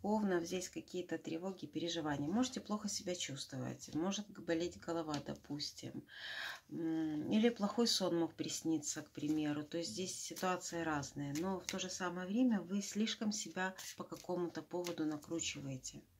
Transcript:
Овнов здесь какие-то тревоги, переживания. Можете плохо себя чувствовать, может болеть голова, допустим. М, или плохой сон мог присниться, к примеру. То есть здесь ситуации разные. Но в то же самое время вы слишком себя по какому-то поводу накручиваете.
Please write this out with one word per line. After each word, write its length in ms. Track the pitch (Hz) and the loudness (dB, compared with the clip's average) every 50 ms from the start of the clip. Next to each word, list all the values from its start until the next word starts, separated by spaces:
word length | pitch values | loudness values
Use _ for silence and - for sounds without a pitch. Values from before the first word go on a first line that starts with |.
| - | 4
Овнов 400 | 202 214 214 214 196 180 175 170 | 4 4 4 4 4 4 4 2
здесь 240 | 175 180 185 180 - | 2 0 -2 -2 -2
какие-то 480 | - 165 - - - 180 180 - 165 | -6 -10 -10 -4 -4 -4 -2 0 -2
тревоги, 480 | 160 - 160 165 160 180 196 190 185 - | -2 -2 -2 -4 -2 -2 -4 -4 -6 -10
переживания. 640 | 139 - 156 165 170 170 - - 156 147 143 143 147 | -6 -4 -2 -2 0 0 0 0 0 2 2 2 2
Можете 320 | 185 233 254 - - 208 | 4 4 4 2 0 -6
плохо 300 | - - 208 208 - 202 | -2 -2 -4 -2 -2 -2
себя 240 | - - - 180 180 | -4 -2 -2 -2 -2
чувствовать, 800 | - - - 135 135 - - 139 131 123 131 127 - - - - | -2 -2 -4 -4 -6 -6 -6 -4 -4 -4 -4 -4 -6 -10 -4 -2
может 340 | 151 165 196 202 208 202 - 190 - | 0 0 2 0 -2 -4 -6 -10 -10
болеть 400 | 165 170 170 165 175 175 - - | -2 0 0 2 2 -2 -4 -6
голова, 380 | - - 165 165 160 156 147 143 135 | -6 -2 -2 -2 0 0 -2 -2 -2
допустим. 800 | - - - - - 147 147 - - - - - - - - - - - - - - - - - - - - _ - | -6 -8 -8 -6 -6 -6 -4 -4 -6 -8 -8 -12 -8 -10 -10 -12 -12 -14 -12 -10 -8 -6 -6 -6 -6 -8 -10 _ -8
М, 600 | - - 165 160 160 160 160 156 151 151 151 - | -4 -2 0 2 2 2 2 2 0 0 2 4
или 160 | 196 214 220 240 | 4 6 6 6
плохой 380 | 233 - 202 202 - - 233 | 6 4 0 0 4 4 6
сон 320 | 226 - - 190 175 170 170 | 6 6 4 4 4 6 4
мог 160 | 165 156 - | 4 2 0
присниться, 680 | - 147 151 - - - 165 165 156 - - - 156 | -2 -2 -2 -2 0 2 4 2 4 2 0 -4 -4
к 100 | 147 - | -6 -8
примеру. 520 | _ - 147 151 156 156 151 147 147 151 147 | _ -4 0 2 2 4 4 2 2 0 -2
То 140 | - - 170 | -2 -2 -2
есть 140 | 170 - | -2 -2
здесь 220 | - 170 190 185 - - | -2 -2 -2 -2 -2 -6
ситуации 600 | - - 165 - - 185 180 180 180 - 170 170 | -6 -6 -4 0 2 2 2 2 0 -2 -2 0
разные. 500 | 165 160 156 147 135 - - 143 143 143 143 151 | 2 2 2 0 0 -2 -4 -4 -4 -2 0 0
Но 200 | 175 190 190 247 | 0 0 0 -2
в 60 | 240 | -2
то 140 | - - 185 | -4 -4 -4
же 100 | 180 180 | -4 -4
самое 400 | - - 190 180 175 180 180 180 | -4 -2 -2 -2 0 -2 -2 0
время 320 | 202 240 262 254 220 190 | 4 4 6 6 6 4
вы 220 | 170 175 196 202 | 2 0 0 0
слишком 500 | 196 - - 208 220 220 - - 233 214 | 0 0 2 2 2 2 2 0 0 0
себя 420 | 208 - - 165 160 185 185 190 185 - - - - | 0 -2 -4 -4 -2 0 0 0 -2 -6 -10 -12 -8
по 80 | - 180 | -10 -8
какому-то 560 | - 165 151 - - 180 180 175 160 - 160 | -8 -8 -10 -4 -2 0 0 0 0 -2 -6
поводу 460 | 151 - - 180 180 175 165 165 156 | -8 -4 -4 -2 -2 -2 -2 0 0
накручиваете. 960 | 151 151 147 - - 170 165 156 - - 147 139 135 135 127 - - - 143 - - _ | -2 -2 -4 -4 -4 -2 -2 -2 -2 -4 -4 -6 -6 -6 -6 -8 -10 -12 -12 -18 -18 _